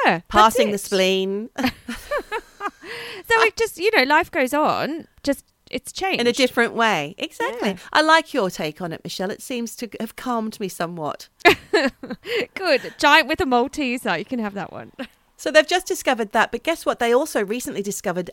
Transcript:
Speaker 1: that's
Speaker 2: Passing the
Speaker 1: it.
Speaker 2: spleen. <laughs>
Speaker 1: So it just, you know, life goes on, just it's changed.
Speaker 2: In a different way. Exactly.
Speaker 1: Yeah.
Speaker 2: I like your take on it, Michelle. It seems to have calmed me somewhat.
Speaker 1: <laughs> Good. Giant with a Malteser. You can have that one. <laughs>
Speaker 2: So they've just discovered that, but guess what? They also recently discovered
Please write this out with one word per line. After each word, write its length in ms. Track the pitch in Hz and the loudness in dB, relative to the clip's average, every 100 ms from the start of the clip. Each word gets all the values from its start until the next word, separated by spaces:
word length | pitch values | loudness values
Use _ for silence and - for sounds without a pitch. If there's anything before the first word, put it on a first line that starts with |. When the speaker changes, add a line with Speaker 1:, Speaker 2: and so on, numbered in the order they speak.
| 453 | 2
Speaker 1:
that's 180 | 170 - | 2 2
Speaker 2:
Passing 400 | 208 220 240 214 | 6 6 6 2
the 60 | |
Speaker 1:
it. 40 | 202 | 0
Speaker 2:
spleen. 720 | - 196 185 190 190 202 226 | 0 2 4 2 0 -4 -6
<laughs> 40 | - 247 - - 233 - 554 - 440 - - 403 _ 359 466 466 415 - | -2 -2 -2 -12 -12 -6 -6 -4 -8 -10 -12 -12 _ -14 -12 -12 -10 0
Speaker 1:
So 120 | 453 | 4
it 140 | 453 - | 4 2
just, 220 | 453 - | -4 0
you 120 | 392 427 | 2 4
know, 60 | |
life 280 | 262 302 - | 4 4 2
goes 220 | 330 254 | 0 0
on, 540 | 285 269 104 190 320 - _ | 2 2 0 -2 -6 -12 _
just 220 | - 269 _ _ - | -4 -4 _ _ -12
it's 200 | 240 - | -10 -10
changed. 280 | - 381 320 | -6 -2 0
Speaker 2:
In 60 | 240 | 0
a 60 | |
different 420 | 240 247 - 240 | 2 2 2 0
way. 400 | 220 226 175 147 - | 2 2 2 -4 -8
Exactly. 540 | 311 - 466 480 285 | -10 -6 -6 -2 -4
Speaker 1:
Yeah. 60 | - - | -4 0
Speaker 2:
I 100 | 302 | 2
like 320 | 311 320 311 | 6 4 4
your 160 | 277 185 | -2 -2
take 320 | - 156 - | -2 -6 -6
on 100 | 180 | -8
it, 80 | 156 | -8
Michelle. 260 | 170 - 190 | -10 -6 -6
It 100 | - | -6
seems 340 | - 247 233 - | -6 -6 -6 -8
to 120 | 214 - | -10 -8
have 160 | 220 - | -10 -8
calmed 420 | 254 233 220 - | -4 -4 -4 -6
me 80 | 190 | -8
somewhat. 600 | - 170 175 147 - - _ | -6 -6 -4 -6 -8 -14 _
Speaker 1:
<laughs> 1120 | 339 - - 403 269 - 285 247 381 466 - | 2 2 0 0 0 -4 -14 -12 -4 -4 -4
Good. 380 | - 370 262 - - | -4 0 0 -2 2
Giant 300 | 294 311 277 | 6 6 4
with 120 | 320 | 0
a 40 | |
Malteser. 720 | 311 247 262 - 254 247 214 165 | 2 2 0 -2 -4 -2 -2 -4
You 60 | |
can 140 | 208 247 | -4 -6
have 140 | 208 | -4
that 180 | 202 165 | -6 -10
one. 200 | 110 113 - | -12 -16 -14
<laughs> 80 | 254 _ _ - | -14 _ _ -8
Speaker 2:
So 120 | 320 | 2
they've 160 | 302 311 | 4 4
just 200 | 359 - | 0 -2
discovered 420 | 359 302 233 214 | -4 -2 -2 0
that, 200 | 226 - | 0 0
but 100 | 240 | -2
guess 240 | - 330 302 | -4 -4 -4
what? 140 | 226 | -2
They 120 | 233 | 2
also 320 | 247 302 - | 2 2 -2
recently 380 | 196 247 285 208 | -2 -6 -6 -8
discovered 480 | 202 - 202 175 175 | -6 -6 -4 -4 -6